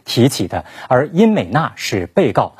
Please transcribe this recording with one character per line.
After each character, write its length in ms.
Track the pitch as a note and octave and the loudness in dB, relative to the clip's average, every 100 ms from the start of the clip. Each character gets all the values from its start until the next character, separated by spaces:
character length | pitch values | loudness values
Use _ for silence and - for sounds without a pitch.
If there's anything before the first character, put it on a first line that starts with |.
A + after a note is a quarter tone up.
| - | -6
提 220 | A#2+ C#3 | 2 2
起 200 | - F2+ | 2 -6
的， 180 | F2 - - - | -6 -10 -18 0
而 160 | B2+ D3 | 0 0
英 220 | E3 A3+ | 2 4
美 140 | G3 F2 | 2 -2
纳 280 | C3+ C3+ - | -4 -4 -8
是 320 | - G#2 F2 | -6 -4 -2
被 240 | - C3 | 0 2
告。 240 | A2 G2 | 0 -2